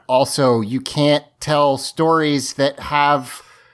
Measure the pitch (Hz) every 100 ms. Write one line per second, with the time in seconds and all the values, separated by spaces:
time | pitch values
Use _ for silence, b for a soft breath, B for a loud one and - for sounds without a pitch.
0 | - 127 135 - 131 117 107 127 131 -
1 | 147 143 - - - 151 147 135 - -
2 | 160 160 151 143 131 - 139 - - 147
3 | 143 147 127 - - b b